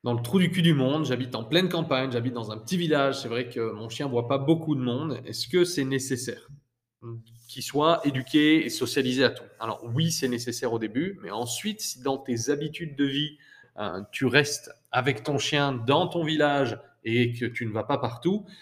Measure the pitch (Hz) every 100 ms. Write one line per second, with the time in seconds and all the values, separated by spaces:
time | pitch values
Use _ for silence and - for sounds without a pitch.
0 | 120 120 120 196 175 185 165 143 131 151
1 | 143 123 127 110 110 160 185 175 160 131
2 | 135 123 120 120 107 107 - 180 170 147
3 | 139 135 120 120 123 123 113 107 113 -
4 | 143 120 117 139 139 160 156 143 123 120
5 | 156 120 - 110 - 180 175 - 135 135
6 | 131 131 - 101 - - _ _ _ _
7 | 117 117 - - - - - 143 151 170
8 | 143 131 127 151 151 160 123 - 120 143
9 | 127 127 127 - - - 113 107 120 120
10 | 165 160 131 120 120 117 127 113 107 110
11 | 180 196 - 104 123 - 208 214 - -
12 | 135 135 - 120 113 143 151 151 165 139
13 | 139 139 151 151 - - _ - 90 87
14 | 101 - 131 135 147 - - - _ 123
15 | 127 135 - 139 - 147 143 127 113 147
16 | 175 175 160 160 147 143 131 107 - _
17 | 110 117 123 120 120 117 113 107 104 143
18 | 117 113 170 208 - -